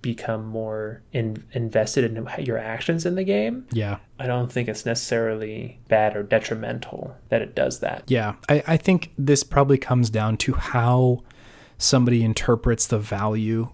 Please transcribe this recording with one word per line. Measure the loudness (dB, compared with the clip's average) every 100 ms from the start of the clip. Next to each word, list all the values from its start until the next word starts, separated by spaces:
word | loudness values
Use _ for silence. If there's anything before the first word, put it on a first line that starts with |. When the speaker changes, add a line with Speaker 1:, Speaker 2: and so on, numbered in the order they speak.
Speaker 1:
become | -6 -6 -6 -6 -6
more | -6 -6 -6 -8 -10 -8
in-, | -4 -4 -6 -8
invested | -6 -2 0 0 0
in | 0 -2 -8 -6
your | -4 -4
actions | -6 -6 -2 -2
in | 0
the | -2
game. | 0 0 -2 -6 -6
Speaker 2:
Yeah. | -4 -4 -6 -10 -8
Speaker 1:
I | -4
don't | -2 -2
think | -2 -4
it's | -4 -4
necessarily | -4 0 0 0 -2 -6 -8 -12 -14 2
bad | 4 4 0
or |
detrimental | 0 0 0 -6 -6 -8 -10 -12 -12 -14 -2
that | -2
it | -2
does | -2 -2 0
that. | -6 -6 -2
Speaker 2:
Yeah. | 0 0 -6 2
I, | 2 4
I | 0
think | 4 2 0 -4
this | 2 4
probably | 4 2 4 4
comes | 4 2 2
down | 2 0 0
to | 0
how | 0 0 0 4 4 4 2 -4 -20 -20 -20 -20 -2
somebody | 2 4 4 4
interprets | 2 0 2 2 2 0 2
the | 0
value | -2 -4 -2 -2 0 -2 -4